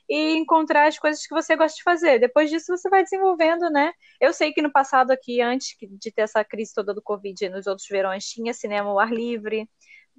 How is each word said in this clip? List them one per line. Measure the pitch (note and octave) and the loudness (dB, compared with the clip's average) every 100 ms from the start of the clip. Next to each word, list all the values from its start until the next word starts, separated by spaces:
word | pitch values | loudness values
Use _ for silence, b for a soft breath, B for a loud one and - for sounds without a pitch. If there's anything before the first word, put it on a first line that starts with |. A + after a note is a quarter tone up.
| - | -4
e | D4 D#4 D#4+ | -2 0 0
encontrar | D#4+ D#4+ D#4 D4+ D4+ | 2 2 4 4 4
as | - | 2
coisas | D4+ D4+ - | -4 -4 -6
que | |
você | D4+ D#4 D#4 | -4 0 2
gosta | D#4 - | 0 0
de | |
fazer. | F4+ E4+ E4 A#3+ | 0 2 4 4
Depois | B3 D4 D4+ | 4 2 2
disso, | D#4+ - F4+ | 0 -4 -4
você | F#4 | 2
vai | F#4+ | 2
desenvolvendo, | F4 F#4+ F#4+ E4 D#4+ E4+ E4+ | 2 2 2 2 2 2 0
né? | D4 D#4 - b b | 0 0 -4 b b
Eu | C4+ | 0
sei | E4+ D#4 | 2 -2
que | D4+ | 0
no | D4+ | 2
passado | C#4+ C#4 C4+ B3+ | 2 4 2 2
aqui, | C4 - A#3+ | 0 -2 -2
antes | A#3+ C4 - - | 0 -2 -6 -14
que-, | G3 | -20
de | G3 A3+ | -16 -8
ter | - | -4
essa | A3 A3 | -2 -2
crise | G#3 G#3+ G#3+ | -4 -6 -8
toda | - G3 | -6 -6
do | G3+ | -6
covid, | - G#3 G3+ F#3 F#3+ | -6 -8 -8 -8 -8
nos | F#3+ G3 | -6 -6
outros | G3 - | -8 -4
verões | G3 F#3+ G3 - | -2 -2 -4 -8
tinha | A3+ A3+ | -10 -8
cinema | A#3+ A3 G#3 G3+ | -8 -6 -4 -2
ao | G3 | 0
ar | A3+ | 0
livre, | A3+ A#3+ A#3 G#3 G#3+ A3 _ b b b | -2 -4 -6 -4 -6 -6 _ b b b